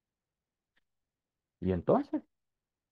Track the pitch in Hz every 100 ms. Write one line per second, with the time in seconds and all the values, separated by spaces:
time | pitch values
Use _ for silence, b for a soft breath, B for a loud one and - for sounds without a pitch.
0 | _ _ _ _ _ _ _ _ _ _
1 | _ _ _ _ _ - 90 87 - 226
2 | 294 302 - _ _ _ _ _ _